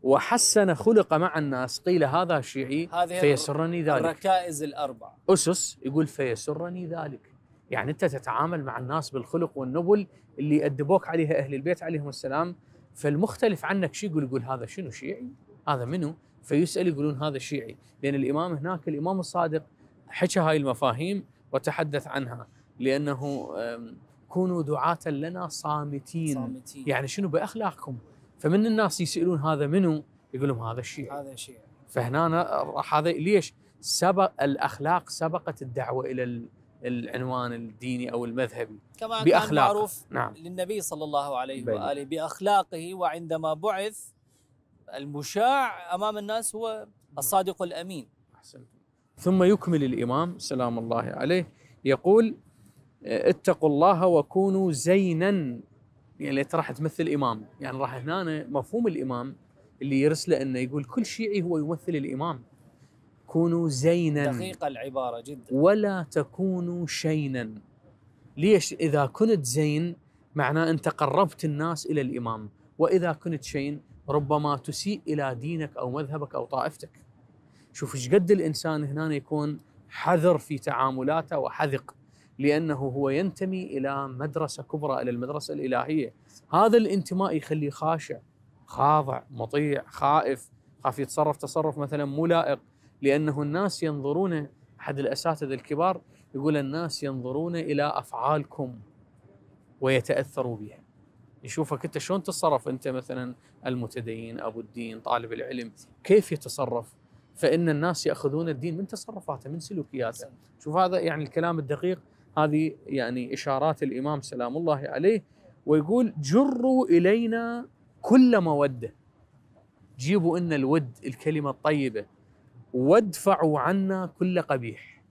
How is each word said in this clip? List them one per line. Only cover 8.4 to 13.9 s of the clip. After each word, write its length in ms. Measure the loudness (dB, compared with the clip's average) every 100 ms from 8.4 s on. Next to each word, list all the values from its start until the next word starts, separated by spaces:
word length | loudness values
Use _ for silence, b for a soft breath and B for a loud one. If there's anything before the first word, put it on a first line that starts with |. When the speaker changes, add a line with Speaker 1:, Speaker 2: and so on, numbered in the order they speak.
| 0 -2
Speaker 1:
مع 140 | -6 -8
الناس 320 | -4 -4 -4
بالخلق 480 | -8 -4 -2 -2 -4
والنبل 480 | -4 -2 4 4 2 b b -6
اللي 280 | 2 2 2
أدبوك 420 | -2 2 2 4
عليها 300 | 0 2 0
أهل 160 | 0
البيت 280 | -4 -2 -2
عليهم 260 | -2 -6 -6
السلام، 480 | -8 -4 -2 -2 -6 b b b
فالمختلف 680 | -4 0 0 -2 0 0 0
عنك 300 | -2 -2 -2